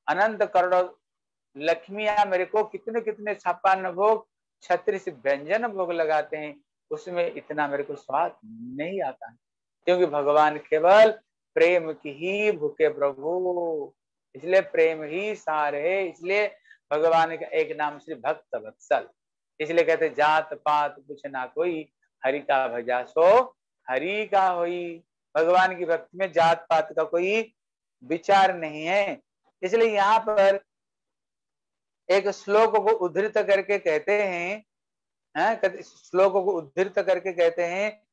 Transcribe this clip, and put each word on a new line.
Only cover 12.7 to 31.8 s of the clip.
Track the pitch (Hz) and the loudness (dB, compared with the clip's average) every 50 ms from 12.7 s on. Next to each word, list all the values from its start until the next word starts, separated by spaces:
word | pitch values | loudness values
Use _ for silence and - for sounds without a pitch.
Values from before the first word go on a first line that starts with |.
| 143 - 160 147 | 0 0 0 0
प्रभु, | 143 143 143 143 135 135 139 160 175 180 185 180 180 175 170 165 165 151 139 120 - _ _ _ _ _ _ _ - | 2 0 -2 -2 -2 -4 -6 -4 -4 -2 -2 -2 -2 -2 -4 -4 -4 -6 -6 -10 -14 _ _ _ _ _ _ _ -20
इसलिए | 131 143 170 185 190 | -12 -4 2 2 2
प्रेम | 185 - - 165 160 160 160 156 156 | 2 2 2 2 2 2 2 -2 -6
ही | 147 156 180 202 214 214 | -8 -8 -6 -6 -6 -8
सार | 175 - - 156 151 151 147 143 | -8 -6 -4 -2 -2 -2 -2 -2
है।" | 143 147 170 190 196 190 170 | -2 -2 -2 -2 -2 -2 -4
इसलिए | 160 - 165 180 196 208 208 196 - - _ _ - _ _ _ | -8 -10 -6 -4 -2 -2 -2 -2 -4 -10 _ _ -20 _ _ _
भगवान | 147 151 160 165 165 165 160 160 165 160 | -2 0 2 4 4 4 2 2 -2 -6
का | 165 - | -8 -4
एक | - 160 156 151 156 147 | -2 -2 -2 -2 -2 -4
नाम | 151 147 147 143 | -4 -4 -6 -8
श्री | - - 160 | -12 -14 -14
भक्त | 123 113 139 156 - - _ - | -8 -6 -6 -6 -6 -8 _ -12
वत्सल, | 113 107 107 - _ - - 147 123 101 - _ _ _ _ _ _ _ _ _ - | -12 -12 -14 -18 _ -4 -2 -2 -2 -2 -6 _ _ _ _ _ _ _ _ _ -10
इसलिए | 151 151 170 170 160 | -8 0 2 2 4
कहते, | 151 160 156 165 156 | 4 2 2 0 -2
"जात | 123 143 147 151 156 160 156 - 151 | 0 2 2 2 2 2 0 -2 -8
पात | 147 - 151 151 147 147 143 139 - | -8 -4 -2 0 0 0 -2 -6 -10
कुछ | - 143 147 - - | -16 -18 -18 -16 -14
ना | 139 139 131 127 | -12 -10 -10 -10
कोई, | 123 - 151 170 180 165 156 151 - _ _ _ _ _ _ - | -8 -4 -4 -2 -2 -4 -6 -8 -12 _ _ _ _ _ _ -4
हरि | 135 139 147 | -2 -2 -2
का | 143 - 143 135 131 123 | -2 0 0 0 0 0
भजा | 117 120 117 120 123 123 127 | -4 -6 -4 -4 -4 -4 -4
सो | - - 156 165 180 208 254 254 247 - _ _ _ _ _ _ - | -4 0 4 6 6 6 6 4 2 -4 _ _ _ _ _ _ -6
हरि | 127 131 147 180 202 214 214 208 | -4 -4 -4 -4 -4 -6 -4 -2
का | 202 196 190 185 | 0 2 2 2
होई।" | 180 175 170 175 180 175 175 175 165 170 - _ _ _ _ _ - | 0 0 -2 -4 -4 -6 -8 -10 -12 -14 -18 _ _ _ _ _ -2
भगवान | 151 165 170 180 180 185 185 185 170 | 0 2 4 4 4 4 2 0 -4
की | 180 | -4
भक्ति | 160 165 165 165 - - 180 | -2 -2 -2 -4 -8 -8 -6
में | 190 185 | -6 -2
जात | 160 165 165 165 170 165 - - | 0 2 2 4 2 0 0 0
पात | 165 160 156 156 160 | 0 0 0 -2 -4
का | 160 156 | -4 -4
कोई | 151 - 175 180 190 208 226 220 226 _ _ _ _ _ _ _ _ _ _ 127 | -2 -2 -2 0 0 -2 -2 -4 -6 _ _ _ _ _ _ _ _ _ _ -10
विचार | 127 160 160 - - 196 196 190 190 185 | -8 -8 -6 0 2 4 4 4 4 2
नहीं | 175 160 151 151 151 156 | -2 -6 -8 -8 -8 -4
है। | 165 185 208 202 196 143 - _ _ _ _ _ _ _ _ 180 | -2 0 0 0 -2 -4 -8 _ _ _ _ _ _ _ _ -4
इसलिए | 180 196 226 226 226 | -2 2 2 2 2
यहाँ | 214 202 196 202 220 226 | 2 2 2 4 2 2
पर | 214 220 214 208 196 196 196 196 - _ _ _ _ _ _ _ _ _ _ _ _ _ _ _ _ _ _ _ _ _ _ _ | 2 2 2 4 4 4 4 2 -2 _ _ _ _ _ _ _ _ _ _ _ _ _ _ _ _ _ _ _ _ _ _ _